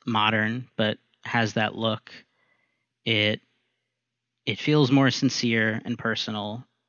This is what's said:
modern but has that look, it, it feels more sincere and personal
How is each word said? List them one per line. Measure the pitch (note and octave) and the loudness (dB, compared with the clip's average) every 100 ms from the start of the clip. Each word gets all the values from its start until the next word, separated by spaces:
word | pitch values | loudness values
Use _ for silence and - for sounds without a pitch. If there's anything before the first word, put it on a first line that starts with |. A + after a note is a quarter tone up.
| - | -4
modern | A2 G#2+ A2 G#2+ A#2+ B2+ - | 0 2 2 0 -4 -8 -2
but | G#2+ A2 _ _ | -2 -2 _ _
has | - A#2+ A2 | -4 0 0
that | A2+ G#2+ - | 0 -4 -2
look, | A2+ A2 - - _ _ _ _ _ _ _ _ | -4 -4 -10 -20 _ _ _ _ _ _ _ _
it, | - A2 G#2 A2 _ _ _ _ _ _ _ _ _ _ - | -2 0 0 -2 _ _ _ _ _ _ _ _ _ _ -8
it | G2+ | -4
feels | - D3+ C3 | 2 4 6
more | C#3 C3+ | 6 4
sincere | - C3+ - A#2+ A2+ A2 A2 | 2 -2 0 0 2 0 -2
and | - A#2 | -6 -6
personal | A2+ G#2+ - G#2+ G#2 A2+ - _ | -4 -4 -4 -6 -6 -10 -14 _